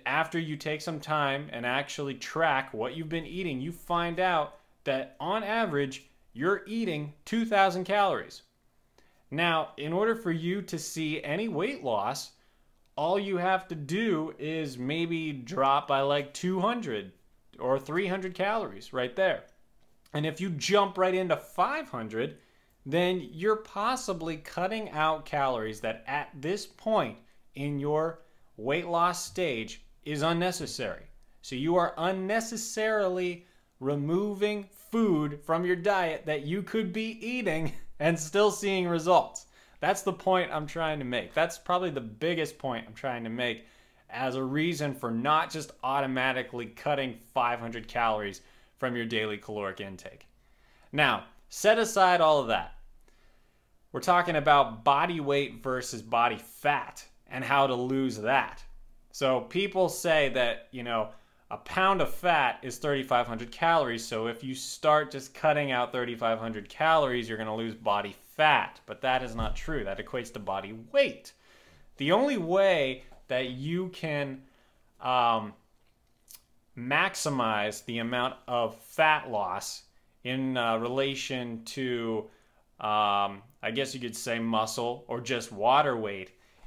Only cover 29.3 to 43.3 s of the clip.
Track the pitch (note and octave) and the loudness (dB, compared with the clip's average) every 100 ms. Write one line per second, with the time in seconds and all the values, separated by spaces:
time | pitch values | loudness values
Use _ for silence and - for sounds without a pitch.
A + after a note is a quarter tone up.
29.3 | - F3 A#2 A2 - - - - D3 D#3+ | -2 -2 -2 -6 -10 -18 -16 -8 -2 0
30.3 | E3+ F3+ F3+ C#3+ - A2 D#2+ - - - | 2 0 -2 -8 -6 -6 -6 -12 -20 -20
31.3 | - - B2+ D3+ F3 E3+ - E3+ F#3+ F#3+ | -20 -10 -4 2 4 2 0 -2 -2 0
32.3 | A3 A3+ A3 - - A3 G#3+ F#3+ F3+ F3+ | -2 -2 -8 -6 -2 0 2 2 0 -2
33.3 | F3 - _ _ - C3 D3 C#3+ F3 G#3 | -4 -12 _ _ -6 -2 0 2 2 0
34.3 | G3 G#3 G#3 G3 - - A3+ A3 D#3+ D3 | 0 0 -2 -8 -18 -4 2 4 4 2
35.3 | D3 - E3 F3+ F3+ F#3+ G3 E3+ D#3 D#3 | -4 -2 0 2 2 2 2 2 -2 -2
36.3 | D3+ D3 F#3+ F#3 A3 G3 G3 A3 A3 A3+ | -2 -2 -4 -2 -2 -2 -2 -6 -6 -6
37.3 | B3 G#3+ D#3+ D3+ - - - D#3 E3+ D#3 | -4 0 0 0 -4 -8 0 0 2 0
38.3 | G3+ G#3 G3 G3+ F#3+ F3 E3+ D#3+ F3 - | 4 4 4 0 0 2 0 6 6 6
39.3 | - - - - - D#3+ G3 G3+ D#3 F#3+ | -6 -16 -20 -20 -4 0 2 0 -2 2
40.3 | F#3 F3 D#3 D3+ E3 D#3+ D3+ B2+ A#2+ F2 | 2 2 -4 -6 -4 -2 -2 -2 -4 -2
41.3 | - E3+ - - F3+ F3+ C#3 A2+ G#2+ D#3+ | 0 0 -2 -2 0 0 -4 -8 -4 -2
42.3 | E3 D3+ - C3+ A#2 A2+ G#2+ C3+ A#2+ A2+ | 0 -2 -4 -6 -6 -8 -8 -6 -4 -6